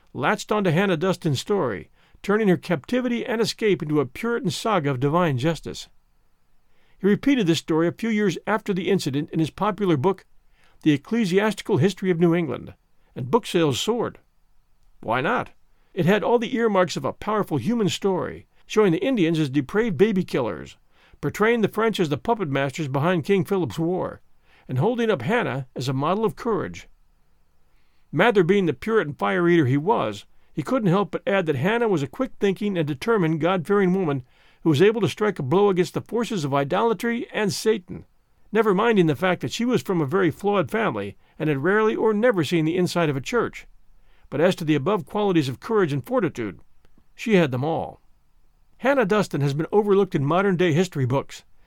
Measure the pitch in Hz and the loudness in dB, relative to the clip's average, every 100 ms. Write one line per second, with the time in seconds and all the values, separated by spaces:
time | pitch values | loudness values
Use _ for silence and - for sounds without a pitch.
0 | _ 123 147 208 - 214 190 156 202 165 | _ -4 -2 -2 -2 0 2 2 2 0
1 | 190 170 170 131 - 202 135 92 - _ | 0 -2 -2 -2 -2 -2 -2 -4 -10 _
2 | _ _ - 208 208 165 - 160 - 247 | _ _ -2 0 2 0 0 -6 -2 -2
3 | 247 233 - 220 196 - 220 175 151 151 | 0 -2 -4 -2 -2 0 0 0 0 0
4 | 131 - 233 233 208 - 226 196 143 127 | -2 -4 -4 -2 -4 -4 -2 0 0 -2
5 | 143 165 175 127 156 156 104 71 - _ | 0 0 0 0 -2 -4 -8 -14 -16 _
6 | _ _ _ _ _ _ _ _ _ - | _ _ _ _ _ _ _ _ _ -4
7 | 190 202 277 269 170 160 - 160 170 175 | 0 2 2 2 2 0 0 0 0 -2
8 | 226 214 208 - - 214 214 190 185 190 | -2 0 0 -2 -4 -4 -2 -4 0 0
9 | 156 135 156 165 151 - 202 208 196 151 | 0 -4 -4 -2 -2 -2 -4 -2 0 2
10 | 170 190 - - _ _ _ _ 156 143 | 0 -2 -8 -20 _ _ _ _ 0 0
11 | - 226 202 190 214 208 - 175 185 - | 0 0 2 2 0 -2 -2 2 2 0
12 | 185 165 170 170 156 110 - - _ _ | -2 2 4 2 -2 -6 -10 -20 _ _
13 | _ - 127 247 - 180 156 117 - 233 | _ -10 -2 -2 0 0 2 0 -2 -2
14 | 165 - _ _ _ _ _ _ _ - | -4 -8 _ _ _ _ _ _ _ -14
15 | - 120 160 240 127 - _ _ _ - | -4 -2 -2 -4 -6 -12 _ _ _ -2
16 | 165 208 - 240 233 220 233 196 180 165 | 2 2 4 2 2 0 2 2 2 0
17 | 135 - 196 208 - 143 135 240 185 - | -6 -6 -4 -2 0 -2 0 0 0 0
18 | 196 180 131 - - _ - 214 208 160 | -2 -2 -4 -8 -18 _ -4 2 4 4
19 | 269 247 165 160 147 139 131 202 233 143 | 2 2 2 2 0 0 -2 -2 0 2
20 | 214 190 175 156 113 76 69 - _ _ | 2 2 -2 -2 -4 -6 -12 -18 _ _
21 | _ - 147 - 214 233 196 - 226 196 | _ -8 -6 0 2 2 0 0 0 0
22 | 165 143 - 226 170 139 139 147 147 139 | -2 -2 -2 -2 -2 -2 -2 -4 -4 0
23 | 165 180 143 196 - 202 147 127 165 180 | 0 0 2 0 0 -2 -2 -2 -2 -2
24 | - - - - _ _ - 127 196 240 | -6 -10 -20 -20 _ _ -6 0 0 2
25 | 226 170 113 233 156 131 135 - 127 135 | 0 0 0 -2 -2 -4 -8 -8 -4 -2
26 | 151 202 220 - 233 190 101 87 - - | 0 0 -2 -2 -4 -4 -4 -10 -20 -20
27 | _ _ _ _ _ _ _ _ _ _ | _ _ _ _ _ _ _ _ _ _
28 | _ 143 226 208 160 202 175 135 214 220 | _ 0 2 4 4 4 0 -2 -2 0
29 | 151 135 202 190 170 170 127 139 165 226 | -2 -2 -2 2 4 4 4 2 2 0
30 | 110 104 - - - - 143 262 202 190 | -2 -6 -14 -20 -14 -8 -2 0 2 2
31 | 202 165 - 196 156 131 175 233 233 170 | 0 -4 -2 0 0 0 0 0 0 0
32 | 139 - 262 - 202 185 208 180 147 147 | -2 -4 -6 -2 -2 0 -2 -2 -2 -4
33 | 233 226 160 160 160 190 147 202 190 190 | 0 0 2 0 0 -2 0 2 2 2
34 | 170 139 - _ _ _ 165 139 202 226 | 0 -4 -6 _ _ _ 0 4 4 4
35 | 170 - 208 - 131 180 208 180 170 156 | -2 0 -2 -2 0 2 2 2 0 -4
36 | - 226 226 208 143 139 139 185 233 220 | -6 -4 -2 -2 -2 -2 0 0 0 0
37 | 233 233 - - 208 - 220 214 - 87 | -4 -4 -6 -4 -2 0 0 0 -2 -16
38 | - _ _ _ - 214 220 185 233 214 | -16 _ _ _ -4 0 2 2 4 4
39 | 160 139 185 175 135 - 240 226 - 180 | 4 2 0 -2 -4 -4 0 0 0 -2
40 | 139 190 185 - 196 202 143 220 202 107 | 0 0 0 -2 -2 -2 -2 -2 -2 -4
41 | 101 - _ - 151 135 160 208 220 226 | -8 -12 _ -6 -4 -2 0 2 2 2
42 | 220 208 247 196 139 170 156 180 175 175 | 0 2 2 2 0 2 2 2 0 0
43 | 160 135 - 240 143 - - - - - | 0 -2 -2 -2 -2 -6 -20 -20 -20 -20
44 | - - - 139 180 180 156 151 139 208 | -20 -20 -8 0 2 2 0 0 0 -2
45 | - 208 202 170 131 123 - 214 180 143 | -4 -4 0 2 0 -4 -2 0 2 -2
46 | - 254 170 - 107 - - - - - | -2 -2 -2 -2 -8 -8 -16 -20 -20 -20
47 | _ - 240 196 156 123 147 151 78 - | _ -10 2 4 4 0 -2 -4 -6 -12
48 | _ _ _ _ _ _ _ - 254 277 | _ _ _ _ _ _ _ -6 0 2
49 | 202 214 - 143 143 143 160 208 208 196 | 2 2 0 0 -2 -2 0 2 4 4
50 | 196 160 139 175 202 170 180 147 185 147 | 2 0 0 2 2 2 2 2 0 -2
51 | 123 135 - - - - | -2 -2 -4 -12 -20 -20